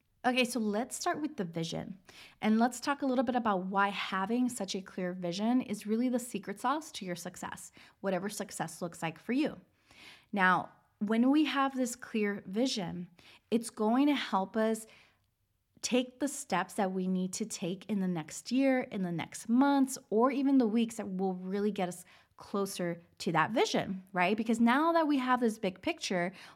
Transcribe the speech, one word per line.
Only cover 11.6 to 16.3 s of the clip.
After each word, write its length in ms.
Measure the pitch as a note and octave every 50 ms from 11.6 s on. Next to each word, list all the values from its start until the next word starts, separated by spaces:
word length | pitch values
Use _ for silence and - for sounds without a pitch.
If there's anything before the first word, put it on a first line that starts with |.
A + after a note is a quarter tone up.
| C4+ C4+ C4+
this 200 | B3+ B3+ A#3+ B3
clear 480 | - - - - A3+ G#3 G3+ G3+ G3 -
vision, 640 | - F#3 A3 B3+ C4+ B3+ A3+ F3+ E3 E3+ F3 F3+ - _ - - - - - _ -
it's 180 | - A#3 A#3 -
going 380 | - - G#3+ G#3+ A#3 B3+ C#4+
to 80 | D4 C#4+
help 420 | A#3+ A3+ - - F#3+ F#3+ F#3+ -
us 300 | A3+ A3 A3 A3 G#3+ - - - - - _ _ _ _ _ _ _ _ _ _ _ _ _ _ _ -
take 380 | - A3 B3+ B3+ B3+ - -
the 80 | D4+
steps 460 | C#4